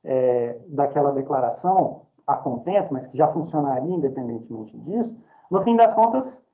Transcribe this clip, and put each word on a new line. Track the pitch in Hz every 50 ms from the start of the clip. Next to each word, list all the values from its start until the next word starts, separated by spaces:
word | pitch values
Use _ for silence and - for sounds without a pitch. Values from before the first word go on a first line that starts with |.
| -
é, | - 131 131 127 127 123 120 117 120 120 - - -
daquela | 143 139 143 139 - 151 143 139
declaração | 139 135 135 - 147 131 123 117 117 - - 180 - - - - - - - _ _ _ _
a | - -
contento, | - - - 120 117 - 160 196 202 185 -
mas | 139 127 - -
que | - 131
já | 156
funcionaria | 151 - 165 151 - - 151 143 139 131 127 135 170
independentemente | 185 170 143 135 135 139 123 120 117 117 117 - 113 110 110 110 - 113
disso, | 117 147 196 240 233 233 - - - _ _ - _ _
no | 175 196
fim | 185 233 233
das | 226 233 220
contas | 220 220 226 233 233 262 262 - - - _ _